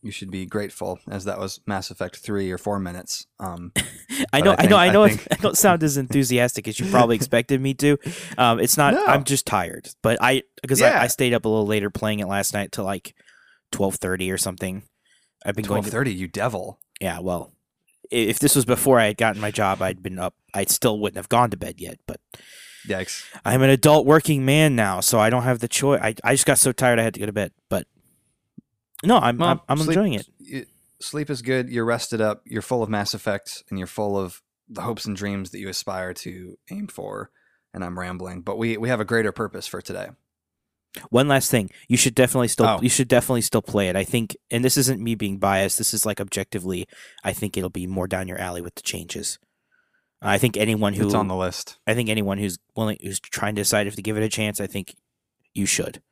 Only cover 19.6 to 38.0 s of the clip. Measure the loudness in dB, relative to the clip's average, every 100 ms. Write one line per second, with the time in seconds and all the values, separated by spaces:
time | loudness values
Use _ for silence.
19.6 | 0 0 -2 -4 -8 -6 -8 _ _ -6
20.6 | -2 0 0 0 -4 -6 -2 2 2 0
21.6 | -10 -10 -14 -14 -16 -16 _ -20 -20 -20
22.6 | -20 -20 -8 -6 -6 -10 -14 -8 0 4
23.6 | 6 6 8 6 8 6 6 0 4 4
24.6 | 4 4 0 0 2 4 4 4 2 0
25.6 | -2 0 2 2 0 -2 0 2 4 4
26.6 | 2 2 4 4 2 -2 -6 -4 -6 _
27.6 | _ -6 -6 _ _ _ _ _ _ _
28.6 | _ _ _ -4 4 4 4 2 2 2
29.6 | 0 -2 2 2 2 -2 -6 _ -14 -12
30.6 | -12 _ _ _ -10 -6 -4 -6 -2 -2
31.6 | 0 -2 0 -2 -2 0 0 0 -6 -8
32.6 | -2 -2 0 -2 -2 -4 -4 -6 -6 -16
33.6 | _ -10 -8 -6 -2 -2 -4 -10 _ _
34.6 | _ -10 -8 -8 -8 -6 -6 -6 -8 -12
35.6 | -10 -10 -8 -8 -8 -10 -14 -14 -18 -20
36.6 | _ -12 -12 -12 -12 -12 -14 _ _ _
37.6 | _ -12 -10 -8